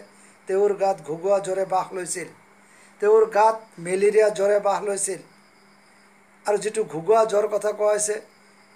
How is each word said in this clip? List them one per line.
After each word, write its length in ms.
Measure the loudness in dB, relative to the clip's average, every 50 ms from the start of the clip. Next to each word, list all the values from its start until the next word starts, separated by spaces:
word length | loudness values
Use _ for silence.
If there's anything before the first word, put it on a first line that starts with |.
| -8 -14 _ _ -20 -20 _ _ _
তেওঁৰ 260 | -4 0 2 2 2 2
গাত 280 | 0 0 0 -2 -2 -4
ঘুগুৱা 360 | -10 -10 -6 -2 0 0 0
জ্বৰে 260 | 0 -2 -4 -4 -4
বাস 280 | -2 -2 -4 -4 -4 -8
লৈছিল, 360 | -10 -8 -8 -8 -10 -10 -14 -16 _ _ _ _ _ _ _ _ -20 -20 -20 _ -2
তেওঁৰ 300 | 2 4 6 6 4 4
গাত 360 | 2 4 4 4 2 0 -8 -18 -18 -12
মেলেৰিয়া 500 | -8 -4 -2 2 2 2 4 4 4 2
জ্বৰে 320 | 2 0 0 2 2 2
বাস 220 | 0 0 -2 -2 -2
লৈছিল। 360 | -4 -6 -4 -4 -6 -8 -8 -12 -20 _ _ _ _ _ _ _ _ _ _ _ _ _ _ _ _ _ _ _ _ _ _ -4
আৰু 100 | -2 -2 -2
যিটো 260 | -2 -4 -4 -4 -6
ঘুগুৱা 400 | -4 -6 -6 0 2 4 4 4
জ্বৰ 240 | 2 2 0 0 0
কথা 240 | -2 -2 -2 -4 -4
কোৱা 180 | 0 0 0
হৈছে, 320 | 0 0 -2 -4 -4 -6 -8 _ _ _ _ _ _ _ _ _ _